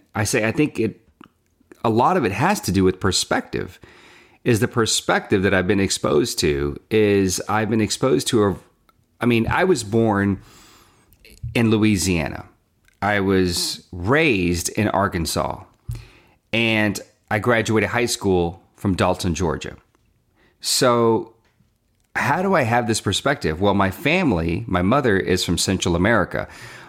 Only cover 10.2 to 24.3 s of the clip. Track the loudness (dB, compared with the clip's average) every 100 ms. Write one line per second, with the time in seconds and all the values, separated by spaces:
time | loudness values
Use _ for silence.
10.2 | 0 -2 -8 -20 -20 -20 _ _ _ _
11.2 | -20 -16 -6 0 2 4 4 2 2 0
12.2 | -2 -6 -14 _ _ _ _ _ 0 2
13.2 | 2 2 2 0 -4 -8 -14 -6 0 2
14.2 | 2 2 0 0 -2 -2 0 0 0 -2
15.2 | -4 -4 -4 -6 -14 _ -14 -14 -16 -20
16.2 | _ _ _ -2 0 2 0 -2 -10 _
17.2 | -6 -2 0 0 2 0 0 0 -2 -2
18.2 | 0 0 0 -6 _ _ -4 0 0 0
19.2 | -2 -2 -2 -4 -8 -16 _ _ _ _
20.2 | _ _ _ _ -6 0 2 4 4 2
21.2 | -2 _ _ _ _ _ _ _ _ -4
22.2 | -2 0 0 0 2 0 0 -2 -2 -2
23.2 | 0 -2 -2 0 2 2 0 -2 -2 0
24.2 | 2